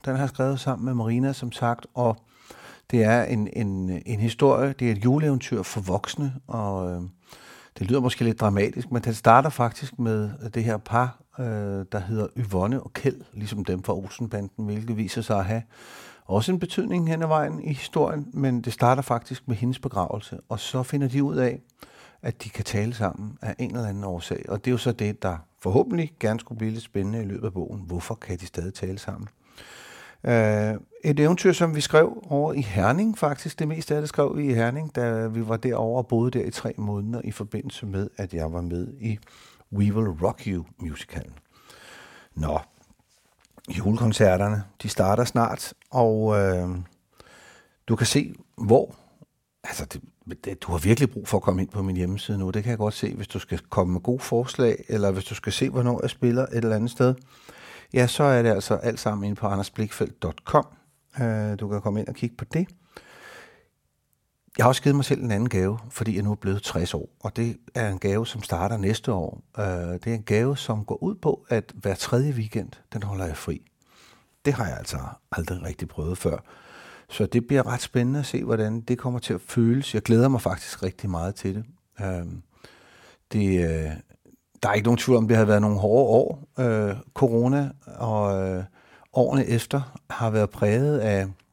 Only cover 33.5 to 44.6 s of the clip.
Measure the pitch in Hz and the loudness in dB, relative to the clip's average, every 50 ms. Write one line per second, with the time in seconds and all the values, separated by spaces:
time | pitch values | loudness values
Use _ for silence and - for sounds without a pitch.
33.5 | - - 160 151 160 160 - - 147 151 151 147 - - 143 143 - 151 147 139 | -6 -4 -4 -4 -2 -6 -4 -2 -2 -2 -2 -4 0 0 0 2 2 0 0 2
34.5 | 120 113 117 120 127 151 160 151 - 131 120 117 113 113 113 113 110 117 113 107 | 2 2 2 2 0 -2 -6 -6 -4 -2 -2 0 0 -2 -2 -2 -2 -4 -2 -2
35.5 | 113 113 - 127 117 107 113 113 120 127 120 - 120 113 117 127 - 120 - - | -2 -2 0 0 0 0 0 0 0 -2 0 2 2 2 2 2 0 0 -2 -2
36.5 | - - - 113 113 - 107 104 104 101 104 110 120 117 - 110 107 - 104 104 | -6 -6 -6 -6 -6 -4 -4 -4 -2 -4 -4 -4 -6 -6 -6 -8 -8 -8 -10 -8
37.5 | - 107 - - - - 120 104 95 95 104 - _ - 98 87 92 82 80 80 | -8 -8 -8 -8 -10 -10 -10 -6 -4 -4 -4 -4 _ -8 -8 -6 -4 -4 -4 -4
38.5 | 82 87 87 85 85 87 92 - 135 135 107 113 107 104 - - - - - - | -4 -6 -6 -4 -4 -6 -6 -8 -10 -8 -4 -4 -4 -4 -8 -18 -20 -20 -20 -20
39.5 | - _ _ _ 104 101 104 104 101 110 113 101 85 76 90 107 113 - - 110 | -20 _ _ _ 0 2 2 4 4 2 0 0 0 0 0 0 0 0 -4 -4
40.5 | 92 87 82 - - _ 92 82 73 - - - - - - - - - _ _ | -4 -4 -4 -8 -14 _ -10 -10 -10 -10 -12 -10 -10 -10 -10 -12 -16 -20 _ _
41.5 | _ _ _ - - - - - - - - - - - - _ _ 78 78 76 | _ _ _ -20 -20 -20 -20 -20 -20 -20 -20 -20 -20 -20 -20 _ _ -4 -2 -2
42.5 | 76 76 - _ _ _ _ _ - _ _ _ _ _ _ _ _ _ _ _ | -2 -2 -4 _ _ _ _ _ -20 _ _ _ _ _ _ _ _ _ _ _
43.5 | _ - _ - 90 87 - 101 110 117 123 117 107 - 110 95 90 92 101 104 | _ -20 _ -8 -6 -2 0 0 2 4 4 2 4 6 6 6 6 6 4 2
44.5 | 107 107 | 0 -2